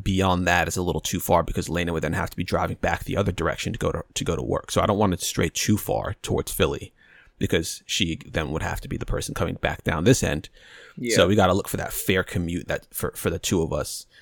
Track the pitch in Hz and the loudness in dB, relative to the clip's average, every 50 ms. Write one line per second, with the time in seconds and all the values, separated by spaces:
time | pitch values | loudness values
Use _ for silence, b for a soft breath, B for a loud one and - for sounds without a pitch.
0 | 92 101 95 92 95 92 90 90 90 87 87 87 82 82 - 95 90 87 80 80 | -2 0 2 4 4 4 4 4 4 4 4 4 4 2 0 -2 0 0 0 -2
1 | - - - 87 - - 90 85 80 - - - 78 76 80 87 87 85 85 80 | -2 -4 -4 -4 2 4 4 4 4 2 -2 -4 -2 -2 -2 -2 0 0 -2 -2
2 | 76 76 76 - - - - - 87 - 101 - - 85 - - - 87 82 - | -2 -2 -2 -2 -2 -4 -4 -6 -4 -2 0 0 0 -2 -2 -2 -2 -2 -2 -2
3 | - - 92 87 82 95 87 - 82 80 - - - - - - - 87 - - | -4 -4 -2 0 0 0 0 0 -2 -2 -2 -2 -4 -6 -4 -2 -2 -2 -2 -4
4 | - _ - - - - 85 - - - - - - - - 87 87 110 101 101 | -8 _ -6 -4 -2 -2 -2 -2 -2 -2 -2 -4 -4 -2 0 0 2 2 2 2
5 | 107 95 87 - - - - - 90 80 - - - 113 107 95 - - - - | 2 2 2 0 -2 -4 -2 0 -2 0 0 -2 2 2 2 2 2 -2 -2 -2
6 | - - - _ - - - - - - - - 90 71 71 - - - b b | -2 -4 -8 _ -4 -4 -2 -2 -2 -4 0 0 0 0 0 -4 -8 -14 b b
7 | b b b b b b b - 98 - 98 82 80 - - - _ - - - | b b b b b b b -4 -2 0 2 0 0 0 -8 -10 _ -4 0 0
8 | 98 82 78 - - - - 82 78 - 76 78 - - - - - - - - | 0 0 -2 -6 -8 -6 -4 -4 -2 -2 -2 -4 -2 -4 -6 -6 -6 -6 -6 -6
9 | - - - - - - - - 101 90 92 - - 78 76 - - - 85 80 | -4 -4 -4 -4 -4 -6 -4 -4 -2 -4 -4 -2 -2 -2 -2 -2 -2 -2 -2 2
10 | 87 117 131 - - 76 73 80 - - B B B B B B B B B - | 6 6 6 6 4 0 -2 -2 -6 -10 B B B B B B B B B -8
11 | 123 117 107 95 87 92 104 107 92 90 90 98 - - - 90 - - - - | -2 2 6 6 6 6 8 6 6 6 6 4 2 -2 -4 -4 -4 -4 -6 -6
12 | - - 95 92 90 - - 90 85 82 87 85 - - 76 - - _ - - | 0 2 2 2 2 0 -2 -2 -2 -2 -4 -4 -4 -4 -6 -6 -6 _ -8 -6
13 | - - - - - 95 82 82 - - 107 85 82 80 78 73 - - - - | -6 -6 -6 -4 -4 -2 -2 -2 -2 0 2 2 2 0 -2 -4 -4 -4 -8 -10
14 | - b b b | -12 b b b